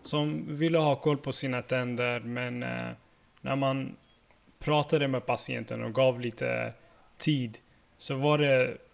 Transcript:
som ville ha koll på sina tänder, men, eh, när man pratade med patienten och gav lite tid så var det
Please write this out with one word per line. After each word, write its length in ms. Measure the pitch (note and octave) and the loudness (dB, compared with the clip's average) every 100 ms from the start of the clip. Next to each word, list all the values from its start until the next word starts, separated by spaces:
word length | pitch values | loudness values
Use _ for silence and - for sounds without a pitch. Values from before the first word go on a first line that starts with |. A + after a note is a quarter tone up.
som 540 | - D3+ D3+ D3+ D3+ D3 | -2 -2 0 -2 -6 -2
ville 220 | D#3+ E3 | 2 4
ha 180 | D3+ C3+ | 4 2
koll 200 | D#3 C#3 | 2 0
på 160 | C#3 | -2
sina 300 | B2+ C3+ B2 | -4 -2 -4
tänder, 580 | - B2+ B2 A#2+ B2 A#2+ | -2 -2 0 0 -2 -2
men, 420 | A#2 A#2+ B2 B2 | -4 -6 -4 -6
eh, 280 | B2 A#2+ A#2+ A#2 _ _ _ _ | -6 -6 -6 -10 _ _ _ _
när 160 | C3 C3+ | -4 0
man 400 | C3+ C3+ C3 - _ _ _ _ _ _ | 0 0 -4 -12 _ _ _ _ _ _
pratade 500 | - D3+ D3 D#3 C#3 | 0 0 2 2 2
med 180 | C3 - | 0 0
patienten 560 | B2 - B2 A2 A#2 | -2 -2 -6 -6 -6
och 100 | A#2 | -2
gav 260 | A2+ C3 A#2+ | 4 4 4
lite 520 | A#2+ A2+ B2 A#2+ A#2 - - - _ _ | -6 -4 -2 -2 -4 -8 -20 -20 _ _
tid 400 | - C#3+ A#2+ A2 _ _ _ _ | 0 0 -2 -8 _ _ _ _
så 160 | - | -6
var 240 | C3 D3 D3 | 0 4 4
det 380 | D3 C3 B2+ A2+ - | 6 6 4 -2 -16